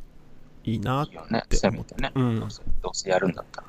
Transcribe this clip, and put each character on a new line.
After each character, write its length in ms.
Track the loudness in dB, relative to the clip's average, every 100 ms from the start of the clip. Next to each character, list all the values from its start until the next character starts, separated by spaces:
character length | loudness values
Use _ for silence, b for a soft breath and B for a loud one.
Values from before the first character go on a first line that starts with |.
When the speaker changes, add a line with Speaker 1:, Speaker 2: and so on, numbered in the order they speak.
| -12 -16 -18 -18 -18 -10
Speaker 1:
い 120 | -4 -2
い 20 |
な 240 | 0 -2
っ 60 | -2
て 100 | -8
思 60 | -4
っ 20 |
て。 60 |
Speaker 2:
い 40 | -2
い 20 |
よ 20 |
ね。 20 | 4
せ 200 | 4 4
め 140 | 0
て 100 | -6 -4
ね。 160 | -2
Speaker 1:
う 80 | 2
ん。 180 | 2 0
Speaker 2:
ど 60 | -4
う 40 |
せ、 120 | -2 2 2
ど 80 | 2
う 40 |
せ 160 | -4 2
や 80 | 2
る 100 | 2
ん 40 |
だ 100 | -2
っ 40 | -8
た 120 | -16